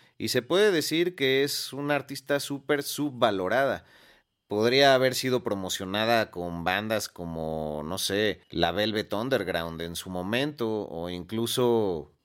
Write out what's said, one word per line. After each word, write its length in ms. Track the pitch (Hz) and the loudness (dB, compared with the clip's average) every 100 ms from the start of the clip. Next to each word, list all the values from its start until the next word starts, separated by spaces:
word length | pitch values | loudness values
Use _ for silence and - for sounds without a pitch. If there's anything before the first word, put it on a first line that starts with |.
| _ - | _ -6
y 100 | 110 | -2
se 160 | 127 | 0
puede 260 | 120 175 214 | 2 4 4
decir 440 | 170 151 156 175 175 | 4 0 0 0 0
que 280 | 135 131 | 2 2
es 300 | 139 - - | 2 -2 -8
una 220 | 131 143 147 | -6 -2 -2
artista 440 | - 139 - 143 | -2 -10 -2 -2
súper 440 | - 139 - 143 | -2 -6 -2 -2
subvalorada. 1000 | 139 - 147 123 117 98 92 120 139 101 - - - _ _ _ - | -2 -4 -4 0 0 2 0 2 2 -2 -8 -20 -20 _ _ _ -4
Podría 460 | 104 113 131 139 | 2 4 6 8
haber 220 | 131 131 127 | 8 4 2
sido 280 | 131 123 | 0 0
promocionada 840 | - 101 92 - 95 101 113 117 107 | 0 -4 -4 -4 -4 -2 2 2 0
con 340 | 87 87 85 | -4 -6 -2
bandas 460 | 85 95 110 107 - | 0 0 0 -2 -4
como, 720 | - 85 80 80 78 78 76 | -10 -8 -6 -4 -4 -4 -6
no 140 | 76 95 | -6 -4
sé, 440 | - 98 107 - - | -2 0 0 -2 -6
la 200 | 78 85 | 0 0
Velvet 400 | 87 107 107 98 | 0 -2 -2 -4
Underground 680 | 104 123 127 90 85 82 82 | -4 0 -2 0 -4 -4 -6
en 140 | 85 85 | -8 -8
su 160 | 92 | -8
momento 760 | 90 92 120 147 143 113 107 98 | -6 -4 -2 -2 -4 -4 -4 -6
o 220 | 82 87 | -8 -6
incluso 1040 | 90 87 110 117 - 123 117 101 82 69 _ | -8 -6 -4 -2 2 4 4 2 -2 -6 _